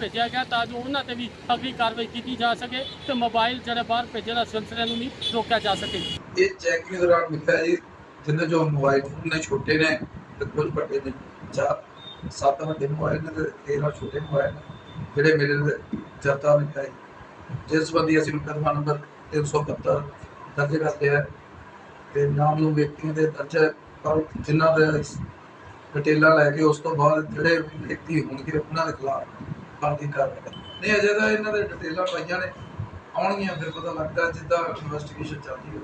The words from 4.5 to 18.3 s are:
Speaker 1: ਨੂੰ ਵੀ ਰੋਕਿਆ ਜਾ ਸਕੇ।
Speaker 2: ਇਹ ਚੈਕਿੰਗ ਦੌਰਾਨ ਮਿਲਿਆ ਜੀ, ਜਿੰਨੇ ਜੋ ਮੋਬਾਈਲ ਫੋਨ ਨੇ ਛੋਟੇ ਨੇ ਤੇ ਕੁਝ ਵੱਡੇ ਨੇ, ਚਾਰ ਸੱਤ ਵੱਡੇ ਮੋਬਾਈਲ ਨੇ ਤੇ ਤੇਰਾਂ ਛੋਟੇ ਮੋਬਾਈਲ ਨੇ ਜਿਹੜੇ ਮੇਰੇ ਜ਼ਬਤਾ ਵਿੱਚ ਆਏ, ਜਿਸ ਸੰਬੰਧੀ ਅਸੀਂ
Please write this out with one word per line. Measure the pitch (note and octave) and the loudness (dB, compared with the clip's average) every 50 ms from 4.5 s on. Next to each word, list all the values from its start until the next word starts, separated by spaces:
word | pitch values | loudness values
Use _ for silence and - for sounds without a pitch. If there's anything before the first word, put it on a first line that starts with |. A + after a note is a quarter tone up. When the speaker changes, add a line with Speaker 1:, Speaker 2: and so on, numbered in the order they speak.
| G#3+ A3 G3+ - A3+ A#3 A3+ | -2 -6 -6 -4 -4 -4 -2
Speaker 1:
ਨੂੰ | A3+ A#3 A#3 | -2 -2 -4
ਵੀ | A#3+ C4+ - - - - | -4 -6 -8 -6 -6 -2
ਰੋਕਿਆ | A#3 A3+ G#3+ - A#3 G#3+ | 0 0 0 2 0 2
ਜਾ | G#3 G#3 F#3+ | 2 0 0
ਸਕੇ। | - G#3 G3 G3 F3 - - - - - - - F3+ | 0 -2 -6 -4 -4 -4 -4 -6 -8 -8 -6 2 2
Speaker 2:
ਇਹ | F#3+ G3 - - | 2 2 2 -2
ਚੈਕਿੰਗ | F3 E3+ E3+ E3 - - F#3 F3 | -2 -2 -2 -2 -2 -6 -2 0
ਦੌਰਾਨ | F3 E3+ E3+ E3+ E3 D#3+ | 4 6 6 6 4 0
ਮਿਲਿਆ | D#3 D3+ - E3+ E3+ D#3+ E3 | -4 -2 0 2 2 4 4
ਜੀ, | E3+ F3 - - - - - - - - - - | 2 0 0 -2 -12 -20 -20 -20 -20 -20 -10 -4
ਜਿੰਨੇ | - D3+ D#3+ E3 | -2 0 0 2
ਜੋ | D#3 E3+ D#3+ D#3+ D3+ | 2 4 2 2 2
ਮੋਬਾਈਲ | D3 C#3 C#3 C#3 C#3 C#3 | 2 2 4 4 4 4
ਫੋਨ | C3+ - - - - D#3+ D#3+ | 2 0 -10 -6 -4 -2 -2
ਨੇ | D#3+ | -2
ਛੋਟੇ | - - C#3 - - D3+ D#3 D#3 | -2 -2 -2 -2 0 2 2 4
ਨੇ | D#3+ D#3 D#3 - D3+ - - - - - - - | 4 2 2 0 -4 -10 -12 -16 -18 -16 -8 -8
ਤੇ | C#3+ | -8
ਕੁਝ | C#3+ - D3 D3+ - - | -4 -2 -2 -2 0 0
ਵੱਡੇ | D3+ C3 - C#3 C#3 C3+ | -2 -4 -2 -2 -4 -4
ਨੇ, | C3+ - - - - - - - - - | -4 -10 -10 -14 -18 -18 -16 -16 -8 -4
ਚਾਰ | - C5+ F5 D5+ - - - - - - - - - - - | -2 0 0 0 -2 -4 -18 -20 -18 -18 -18 -16 -12 -12 -12
ਸੱਤ | - - C3+ C#3 C#3 - | -8 2 2 2 2 2
ਵੱਡੇ | D#3 D#3+ D#3 - C#3 D3 | -2 -4 -2 -2 -2 -2
ਮੋਬਾਈਲ | D3+ D#3 D#3 D3+ D3+ D#3 | -2 -2 0 0 0 -2
ਨੇ | D#3+ D#3+ | -4 -6
ਤੇ | D#3 D#3 D#3 - - - - | -4 -4 -4 -4 -6 -10 -6
ਤੇਰਾਂ | C#3 C#3+ C#3+ D3 D3 - - | -4 -2 0 0 -2 -2 -4
ਛੋਟੇ | C3+ A2 - D3 | -10 -6 -6 -6
ਮੋਬਾਈਲ | D#3 - D3 C#3 - - | -6 0 0 2 2 0
ਨੇ | - - - - - - - - - - - - - | -2 -6 -14 -16 -18 -18 -18 -16 -12 -12 -12 -4 0
ਜਿਹੜੇ | C#3+ D3 D#3 D#3 | 4 6 6 6
ਮੇਰੇ | D3 C#3+ C#3+ C#3+ C#3+ D3 D3 - - - - - - - - - - | 6 4 2 2 2 2 0 0 -2 -6 -8 -8 -8 -8 -12 -16 -2
ਜ਼ਬਤਾ | - C#3 C#3 - D3 D3 D3 | 0 0 0 2 4 6 6
ਵਿੱਚ | D3 D3 - - C#3 | 6 4 0 -4 -6
ਆਏ, | C#3 B2+ - - - - - - - - - - - - - - - - | -8 -8 -10 -16 -20 -20 -20 -20 -20 -20 -20 -20 -14 -10 -10 -10 -4 2
ਜਿਸ | D#3 D#3 D#3 - | 2 2 2 4
ਸੰਬੰਧੀ | E3 D#3+ D#3 D#3 D#3 D3+ | 2 2 4 6 4 4
ਅਸੀਂ | C#3+ C#3+ | 4 2